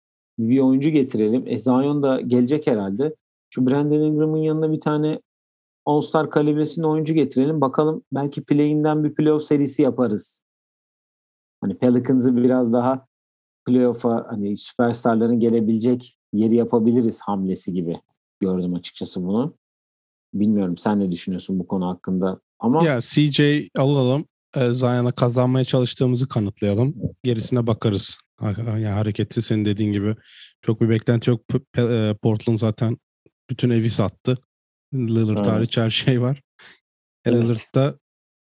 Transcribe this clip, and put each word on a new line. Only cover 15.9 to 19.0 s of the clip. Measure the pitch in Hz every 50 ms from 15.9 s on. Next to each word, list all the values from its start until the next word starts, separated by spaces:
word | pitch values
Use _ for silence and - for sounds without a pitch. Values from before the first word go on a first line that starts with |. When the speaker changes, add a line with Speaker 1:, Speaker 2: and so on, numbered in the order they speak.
| 123 123 - - _ _ _ _ -
Speaker 1:
yeri | 104 110 113 113
yapabiliriz | 117 113 117 123 117 107 120 117 127 113 113 - -
hamlesi | - - 101 98 95 92 92 - - - 87
gibi | 92 85 82 80 - _ _ _ _ _ _ _ -
gördüm | 98 95 92 90 90 90 90
açıkçası | 85 - - - -